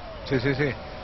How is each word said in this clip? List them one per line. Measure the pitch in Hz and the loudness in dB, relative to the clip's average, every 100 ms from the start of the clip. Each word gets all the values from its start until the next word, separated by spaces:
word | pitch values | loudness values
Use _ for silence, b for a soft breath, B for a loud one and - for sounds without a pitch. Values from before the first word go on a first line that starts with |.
| - - - | -10 -8 0
Sí, | 135 | 2
sí, | 123 | 4
sí. | 131 147 113 - - | 4 2 0 -6 -8